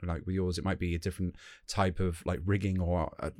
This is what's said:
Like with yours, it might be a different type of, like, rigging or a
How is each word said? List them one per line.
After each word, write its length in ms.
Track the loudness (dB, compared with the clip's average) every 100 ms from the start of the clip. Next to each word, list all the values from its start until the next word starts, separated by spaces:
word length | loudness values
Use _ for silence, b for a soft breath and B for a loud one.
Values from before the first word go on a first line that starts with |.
Like 220 | -4 -4 -2
with 100 | 0
yours, 220 | 2 2
it 80 | 0
might 120 | 0
be 140 | 0
a 60 | 0
different 360 | -2 -2 -2 -4 B B -4
type 320 | 2 2 4
of, 200 | 0 0 -2
like, 140 | -2 0
rigging 340 | 2 2 0
or 320 | 2 2 0 -4
a 120 | -8